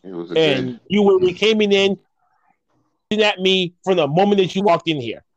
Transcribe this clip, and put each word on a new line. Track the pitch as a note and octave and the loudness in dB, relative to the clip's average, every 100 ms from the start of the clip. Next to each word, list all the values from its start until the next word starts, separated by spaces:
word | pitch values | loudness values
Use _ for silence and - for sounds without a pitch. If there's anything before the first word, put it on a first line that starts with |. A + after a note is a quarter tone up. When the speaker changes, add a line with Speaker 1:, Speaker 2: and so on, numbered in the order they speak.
Speaker 1:
It | F#2 | -14
was | F2+ E2+ | -12 -4
a | - | 0
Speaker 2:
And | D#3+ C3 B2+ | 0 0 -4
Speaker 1:
good | A#2+ _ | -10 _
Speaker 2:
you | G3+ | 0
would | G3 F#3+ F3+ | 2 4 2
have | F3+ | 0
came | G#3 A3 | 0 2
in | G#3 G3 G3 F#3+ _ _ _ _ _ _ _ _ _ _ _ G#3+ | 2 2 2 -2 _ _ _ _ _ _ _ _ _ _ _ -2
at | G#3 F#3+ | 0 0
me | F#3+ F#3+ F3+ _ | 0 0 -2 _
from | - F#3 | -2 0
the | C#3+ | 0
moment | D#3 G3+ G3+ | 0 2 2
that | F#3 | 0
you | F#3+ | 0
walked | F3+ E3+ E3 | 0 0 -2
in | D3+ | -6
here. | A#2 D#2 _ | -6 -12 _